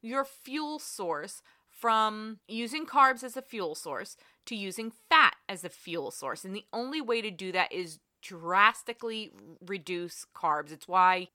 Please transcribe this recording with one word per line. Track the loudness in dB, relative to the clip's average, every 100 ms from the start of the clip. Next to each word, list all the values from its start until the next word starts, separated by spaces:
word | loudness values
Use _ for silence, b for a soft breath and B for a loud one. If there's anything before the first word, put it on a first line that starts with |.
your | -4 -2 -2
fuel | -6 -8 -6 -4 -6
source | -8 -6 -4 -4 -6 -12 -20 b b
from | -4 2 4 4 0 -8 -12 -10
using | -6 -4 -4 0
carbs | 6 6 6
as | -4 -10
a |
fuel | -8 -4 -4 -4
source | -6 -6 -8 -12 b b -10
to | -6
using | -6 -6 -8 -8 4
fat | 8 8 4 -6
as | -8
a | -8
fuel | -12 -8 -6 -4
source." | -6 -6 -6
And | -8
the | -10 -8
only | -8 -6 -4
way | 0 0
to | -2
do | -6 -2
that | 0 0
is | -2 -8 -10 _ _ -16
drastically | -10 0 6 6 6 -4 -10 -8 -8 -10 -14 -20 -18 -10
reduce | -8 -6 -6 -6 -10 -18 -4
carbs. | 0 0 -2
It's | -12 -2
why | 4 6 6 0